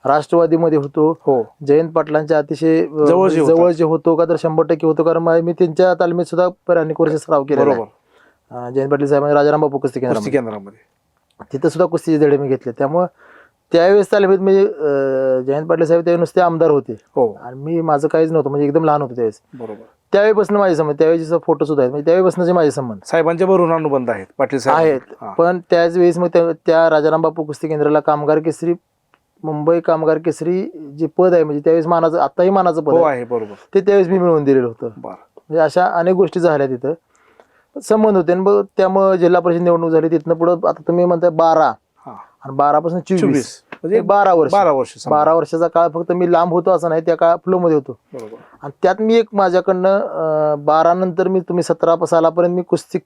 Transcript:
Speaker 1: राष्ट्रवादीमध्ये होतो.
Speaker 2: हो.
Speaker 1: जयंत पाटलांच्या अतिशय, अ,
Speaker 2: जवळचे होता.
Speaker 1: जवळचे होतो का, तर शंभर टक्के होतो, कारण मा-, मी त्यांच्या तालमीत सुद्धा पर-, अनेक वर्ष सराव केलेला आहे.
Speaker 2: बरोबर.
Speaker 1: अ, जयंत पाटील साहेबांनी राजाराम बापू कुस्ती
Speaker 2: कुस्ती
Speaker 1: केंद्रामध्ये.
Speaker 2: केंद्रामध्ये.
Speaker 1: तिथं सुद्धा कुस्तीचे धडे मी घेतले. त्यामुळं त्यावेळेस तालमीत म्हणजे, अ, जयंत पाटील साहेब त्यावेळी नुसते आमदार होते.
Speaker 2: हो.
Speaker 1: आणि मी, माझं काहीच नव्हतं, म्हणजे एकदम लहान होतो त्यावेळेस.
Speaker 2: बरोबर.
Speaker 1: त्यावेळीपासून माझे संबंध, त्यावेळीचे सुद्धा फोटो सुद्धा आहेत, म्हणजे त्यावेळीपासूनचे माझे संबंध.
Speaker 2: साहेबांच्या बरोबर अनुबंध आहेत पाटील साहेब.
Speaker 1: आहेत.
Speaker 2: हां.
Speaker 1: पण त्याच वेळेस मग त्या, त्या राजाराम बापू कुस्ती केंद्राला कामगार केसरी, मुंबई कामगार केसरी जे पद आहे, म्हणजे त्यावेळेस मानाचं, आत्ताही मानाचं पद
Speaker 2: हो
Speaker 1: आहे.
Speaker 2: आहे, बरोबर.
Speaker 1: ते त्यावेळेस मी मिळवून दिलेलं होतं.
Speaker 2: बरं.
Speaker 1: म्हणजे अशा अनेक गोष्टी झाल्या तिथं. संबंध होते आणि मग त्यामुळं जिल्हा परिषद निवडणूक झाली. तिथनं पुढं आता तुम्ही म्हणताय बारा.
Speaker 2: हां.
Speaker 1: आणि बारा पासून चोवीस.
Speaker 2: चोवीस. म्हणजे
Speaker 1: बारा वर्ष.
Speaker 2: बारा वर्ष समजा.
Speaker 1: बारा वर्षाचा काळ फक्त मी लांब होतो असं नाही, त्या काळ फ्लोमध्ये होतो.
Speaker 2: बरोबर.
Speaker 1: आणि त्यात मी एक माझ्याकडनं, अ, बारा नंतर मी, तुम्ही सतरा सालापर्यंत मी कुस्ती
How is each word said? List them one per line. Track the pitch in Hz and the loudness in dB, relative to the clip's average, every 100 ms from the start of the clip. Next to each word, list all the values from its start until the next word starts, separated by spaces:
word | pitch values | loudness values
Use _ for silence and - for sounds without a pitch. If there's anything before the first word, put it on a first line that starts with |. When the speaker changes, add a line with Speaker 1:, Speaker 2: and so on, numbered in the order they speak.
Speaker 1:
राष्ट्रवादीमध्ये | 135 147 143 170 165 165 165 151 | 0 0 2 0 2 2 2 0
होतो. | 143 156 156 | -2 0 0
Speaker 2:
हो. | 160 - 131 110 _ 139 | 0 0 -2 -2 _ 0
Speaker 1:
जयंत | 147 165 | 0 2
पाटलांच्या | 165 156 151 156 156 | -4 -2 -4 0 -2
अतिशय, | 143 151 160 160 175 | -2 -2 0 0 -2
अ, | 151 | 0
Speaker 2:
जवळचे | 151 175 190 160 | 2 4 2 2
होता. | 151 | 2
Speaker 1:
जवळचे | 165 175 165 | 4 2 2
होतो | 160 160 165 160 | -2 0 0 0
का, | |
तर | 165 165 | 0 -2
शंभर | 165 160 | -2 -2
टक्के | 160 160 160 | 0 0 0
होतो, | 156 | 0
कारण | 160 165 | 0 0
मा-, | 165 165 | 0 0
मी | 170 | 0
त्यांच्या | 170 175 156 185 | -2 -2 2 2
तालमीत | 175 175 170 | 2 -2 -2
सुद्धा | 170 170 180 180 - | -4 -2 -2 -4 -2
पर-, | 170 | -2
अनेक | 156 156 | 0 -2
वर्ष | 165 | -2
सराव | 156 - 151 | -2 -2 -2
केलेला | 139 135 117 | 0 0 2
आहे. | 117 | 0
Speaker 2:
बरोबर. | 110 _ _ _ _ _ _ 120 123 | -6 _ _ _ _ _ _ -14 -6
Speaker 1:
अ, | |
जयंत | 135 135 | -4 -2
पाटील | 143 143 | -2 0
साहेबांनी | 143 147 | 0 2
राजाराम | 147 147 151 | 0 2 0
बापू | 156 135 | -2 -2
कुस्ती | 131 127 | -6 -4
Speaker 2:
कुस्ती | |
Speaker 1:
केंद्रामध्ये. | 123 113 107 | -4 -4 -2
Speaker 2:
केंद्रामध्ये. | 135 117 104 98 104 _ _ _ _ _ _ - | -4 -4 -12 -16 _ _ _ _ _ _ _ -14
Speaker 1:
तिथं | 135 156 | -4 -4
सुद्धा | 160 - | -2 -2
कुस्तीचे | 165 - 156 151 | -2 -2 0 2
धडे | 139 | 2
मी | 139 | 0
घेतले. | 131 127 | -4 -6
त्यामुळं | 113 139 170 180 _ _ - _ _ _ | -6 -2 -2 -4 _ _ -20 _ _ _
त्यावेळेस | 165 180 202 190 | 2 4 2 2
तालमीत | 208 190 190 | 0 2 2
म्हणजे, | 190 196 202 | 2 2 2
अ, | 143 151 139 135 135 131 131 | -2 -2 -2 -2 -2 0 -2
जयंत | 127 143 160 | -2 -4 -2
पाटील | 165 | -2
साहेब | 160 170 | 2 2
त्यावेळी | 170 170 | 2 -2
नुसते | 165 - | 0 0
आमदार | 175 165 160 | 0 2 2
होते. | 143 123 | 2 -2
Speaker 2:
हो. | 107 _ 151 120 | -14 _ -2 -2
Speaker 1:
आणि | 101 117 131 | -4 -18 -14
मी, | 147 165 | -6 -4
माझं | 160 143 147 | 0 0 0
काहीच | 160 160 | 0 0
नव्हतं, | 160 135 | 0 0
म्हणजे | 143 143 | -2 0
एकदम | 151 | 0
लहान | 160 147 | 0 -2
होतो | 135 | -4
त्यावेळेस. | 123 113 - _ | -4 -6 -6 _
Speaker 2:
बरोबर. | 131 113 104 - _ _ | -18 -16 -16 -20 _ _
Speaker 1:
त्यावेळीपासून | 202 214 214 196 208 | 2 2 2 0 0
माझे | 190 156 | 0 0
संबंध, | 151 143 | -2 0
त्यावेळीचे | 160 165 | 0 0
सुद्धा | 160 165 165 | -2 -4 -2
फोटो | 147 | -2
सुद्धा | 151 143 | 0 0
आहेत, | 127 | 0
म्हणजे | 147 | -2
त्यावेळीपासूनचे | 151 180 185 180 175 | 0 2 2 0 0
माझे | 180 151 | 2 2
संबंध. | 143 127 101 - | -2 -8 -10 -4
Speaker 2:
साहेबांच्या | 165 160 170 185 | -2 0 -2 0
बरोबर | 190 170 | 2 2
अनुबंध | 165 156 139 120 | 0 -2 -2 -2
आहेत | 107 95 - | -6 -8 -6
पाटील | 131 135 | -4 -2
साहेब. | 127 151 160 | 0 2 2
Speaker 1:
आहेत. | 135 - - | -2 -8 -18
Speaker 2:
हां. | 107 | -10
Speaker 1:
पण | 95 170 180 - | -2 0 -2 -2
त्याच | 170 170 175 | 0 2 2
वेळेस | 175 170 | 2 2
मग | 175 | 0
त्या, | 175 170 160 - | 0 0 -2 0
त्या | 165 165 | 2 4
राजाराम | 156 156 160 | 2 2 0
बापू | 160 160 | -2 -4
कुस्ती | 151 143 160 | -10 -8 -6
केंद्राला | 151 147 151 | -2 0 0
कामगार | 151 147 147 156 | 0 -2 0 0
केसरी, | 160 147 170 175 _ _ _ _ _ _ | -2 -4 -4 -4 _ _ _ _ _ _
मुंबई | 156 151 151 170 | -8 -4 0 0
कामगार | 165 160 160 156 | 0 0 0 0
केसरी | 170 151 165 185 226 156 147 143 | -2 -4 -4 -4 -6 -12 -18 -8
जे | 160 - | -6 0
पद | 180 | 2
आहे, | 175 | 4
म्हणजे | 151 147 | 2 0
त्यावेळेस | 151 165 160 | 0 0 2
मानाचं, | 170 165 165 | 0 0 0
आत्ताही | 139 - 180 | -2 0 2
मानाचं | 196 185 160 | 2 0 0
पद | 151 | 0
Speaker 2:
हो | 165 | 2
Speaker 1:
आहे. | 156 127 | 2 -2
Speaker 2:
आहे, | |
बरोबर. | 120 120 107 98 _ | -6 -6 -6 -14 _
Speaker 1:
ते | 196 | -2
त्यावेळेस | 190 202 175 | 2 2 2
मी | 190 | 0
मिळवून | 175 156 | 2 2
दिलेलं | 139 135 123 | 4 2 0
होतं. | 113 117 110 | -6 -12 -12
Speaker 2:
बरं. | - - _ - | -18 -18 _ -20
Speaker 1:
म्हणजे | _ 160 | _ 0
अशा | 156 180 180 | 2 2 0
अनेक | 175 170 | 0 0
गोष्टी | 185 170 185 | 0 0 2
झाल्या | 170 147 135 | 0 2 -2
तिथं. | 123 135 165 _ _ _ _ _ _ _ 285 | -2 -6 -8 _ _ _ _ _ _ _ -18
संबंध | - 220 220 196 | -2 2 2 2
होते | 165 | 0
आणि | 180 | 0
मग | 190 202 196 - | 2 0 0 -2
त्यामुळं | 190 190 190 185 | 0 2 0 2
जिल्हा | 170 180 | 2 2
परिषद | 175 170 | 0 0
निवडणूक | 175 170 165 | 0 0 2
झाली. | 160 160 | 0 2
तिथनं | 165 156 | -2 -2
पुढं | 165 170 | -2 0
आता | 175 165 160 156 | 0 -2 -4 -2
तुम्ही | 170 | 0
म्हणताय | 180 170 175 | 0 2 0
बारा. | 160 165 160 143 110 _ _ 135 | 2 2 4 0 -2 _ _ -20
Speaker 2:
हां. | 107 - _ | -20 -20 _
Speaker 1:
आणि | 135 135 | -10 -2
बारा | 143 151 | 2 2
पासून | 165 175 | 0 -6
चोवीस. | 147 185 | -2 0
Speaker 2:
चोवीस. | 143 147 113 - _ | 0 0 -4 -14 _
म्हणजे | - 165 214 | -12 -2 -2
Speaker 1:
बारा | 175 202 196 | 2 2 4
वर्ष. | 170 143 | 2 2
Speaker 2:
बारा | 202 175 | 2 2
वर्ष | 139 120 | 0 -4
समजा. | - - 151 | -8 -2 2
Speaker 1:
बारा | 151 | 2
वर्षाचा | 165 147 165 165 | 0 0 -2 0
काळ | 165 170 | 0 0
फक्त | 165 170 | -2 -4
मी | 180 175 | -2 2
लांब | 170 175 | 2 2
होतो | 170 180 | 0 0
असं | 175 170 | 0 0
नाही, | 160 | -2
त्या | 165 | -2
काळ | 165 170 175 | 0 2 0
फ्लोमध्ये | - 185 175 | 0 0 2
होतो. | 151 135 117 _ | 0 -2 -20 _
Speaker 2:
बरोबर. | 131 107 113 - _ | -18 -18 -20 -20 _
Speaker 1:
आणि | 139 - | -18 -2
त्यात | 233 202 | -2 0
मी | 220 | 2
एक | 226 220 | 2 0
माझ्याकडनं, | 202 185 180 180 185 190 196 | 0 2 0 0 0 0 0
अ, | - 160 160 156 151 | -2 -6 -4 0 0
बारा | 147 147 156 165 | -2 0 2 2
नंतर | 180 185 170 185 | 2 -2 -2 -2
मी, | 190 | -2
तुम्ही | 170 175 | -2 -4
सतरा | 156 165 160 170 165 | -2 -2 0 0 0
सालापर्यंत | 170 165 165 175 | 2 2 0 0
मी | 180 | -2
कुस्ती | 175 170 - - | -4 -6 -4 -12